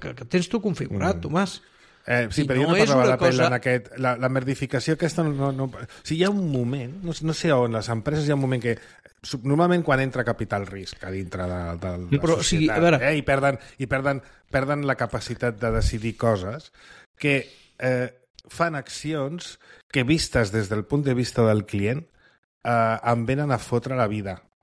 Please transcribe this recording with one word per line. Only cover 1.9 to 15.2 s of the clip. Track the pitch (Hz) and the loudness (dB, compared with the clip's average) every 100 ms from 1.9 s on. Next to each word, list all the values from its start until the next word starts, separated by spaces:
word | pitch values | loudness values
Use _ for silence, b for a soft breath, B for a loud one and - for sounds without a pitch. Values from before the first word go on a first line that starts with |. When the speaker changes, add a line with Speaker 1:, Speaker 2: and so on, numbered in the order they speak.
| b - | b -2
Speaker 2:
Eh, | 120 113 | 0 0
sí, | 98 | 0
Speaker 1:
I | 135 | 0
Speaker 2:
però | 131 | 2
jo | 156 | 4
Speaker 1:
no | |
Speaker 2:
no | 180 | 4
Speaker 1:
és | 143 | 6
Speaker 2:
parlava | 135 | 6
Speaker 1:
una | 127 | 4
Speaker 2:
d'Apple | 123 127 | 4 4
Speaker 1:
cosa | 127 120 | 4 2
Speaker 2:
en | |
aquest, | 123 131 123 - - | 2 0 -2 -2 -4
la, | 127 120 | -2 0
la | 127 | 0
merdificació | 131 127 131 131 131 156 156 | 0 -2 -4 -2 -2 0 0
aquesta | 160 165 | 0 0
no, | 160 139 | -2 0
no, | 139 | -2
no, | 135 131 | -2 -4
o | - 120 B | -6 -16 B
sigui, | - 160 | -4 0
hi | |
ha | 185 | 2
un | 202 170 | 2 0
moment, | 131 120 139 123 185 | 0 -2 -4 -6 -8
no, | 175 160 | -8 -4
no | 160 151 | -4 0
sé | 170 | 2
on, | 131 120 110 | 4 2 0
les | 110 | -2
empreses | 113 143 151 147 | -4 -2 0 0
hi | |
ha | |
un | 139 | 0
moment | 135 127 | 0 0
que, | 120 113 B B - _ | -2 -4 B B -20 _
sub-, | - 131 135 | -12 -6 0
normalment | 147 175 175 | 4 4 4
quan | 160 131 | 4 2
entra | 131 127 | 2 0
capital | 117 - 113 101 95 | -2 -2 -2 -4 -6
risc | 98 92 - | -10 -12 -12
a | 92 | -8
dintre | 95 87 92 90 | -8 -6 -6 -4
de, | 90 85 85 | -4 -6 -6
de, | 95 87 90 | -6 -6 0
de | 139 | 0
la | |
Speaker 1:
Però, | 165 165 | 2 0
o | |
sigui, | 165 160 156 | 2 2 2
Speaker 2:
societat, | - | 4
Speaker 1:
a | |
veure | 170 143 | 4 4
Speaker 2:
eh, | 131 156 | 2 0
i | |
perden, | 143 135 139 131 B B | 0 2 2 0 B B
i | 127 | -4
perden, | 135 139 139 b b b | -2 0 -2 b b b
perden | 135 135 147 143 | -2 0 0 0
la | 127 | -2
capacitat | 117 117 | -2 -4